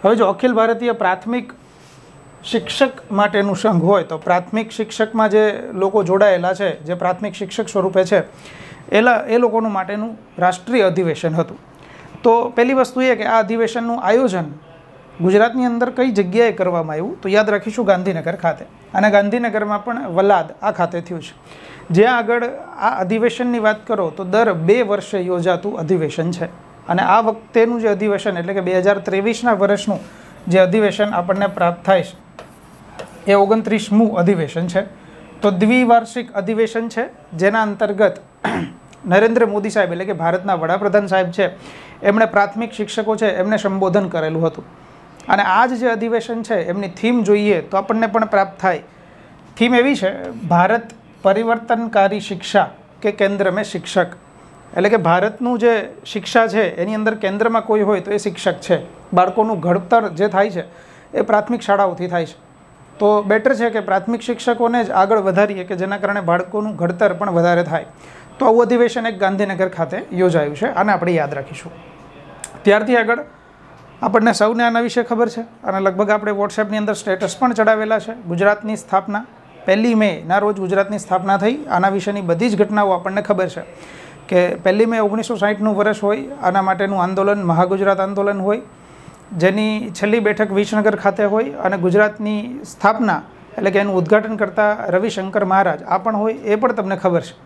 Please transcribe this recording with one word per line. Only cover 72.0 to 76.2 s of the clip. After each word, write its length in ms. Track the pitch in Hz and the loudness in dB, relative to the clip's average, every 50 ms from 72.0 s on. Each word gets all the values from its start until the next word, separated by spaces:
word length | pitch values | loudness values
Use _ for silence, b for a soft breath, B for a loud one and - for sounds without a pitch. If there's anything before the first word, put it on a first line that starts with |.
| - - - - - - - - - - - - - | -20 -20 -20 -20 -20 -20 -18 -18 -18 -18 -18 0 2
ત્યારથી 320 | 202 202 214 214 220 247 | 4 4 4 2 2 0
આગળ 240 | 233 220 220 233 262 294 - - - _ - _ _ - - - - - - - - | 0 2 0 -2 -4 -4 -14 -18 -20 _ -20 _ _ -20 -20 -20 -20 -20 -20 -12 -6
આપણને 320 | - - 196 226 214 233 202 | -4 0 2 2 2 2 2
સૌને 300 | - 208 214 226 233 240 | 2 0 0 0 0 0
આના 180 | 233 226 233 | 0 0 0
વિશે 220 | 240 233 - 247 226 | -2 -2 -2 -4 -2
ખબર 260 | 240 233 220 240 233 | -2 -2 -2 -2 -2
છે, 120 | 240 233 226 - - - - | -4 -10 -12 -14 -16 -10 -6
અને 160 | - 190 196 | -4 -4 0
લગભગ 300 | 196 196 185 190 208 202 | -2 -2 0 0 0 0
આપણે 220 | 214 208 | 0 0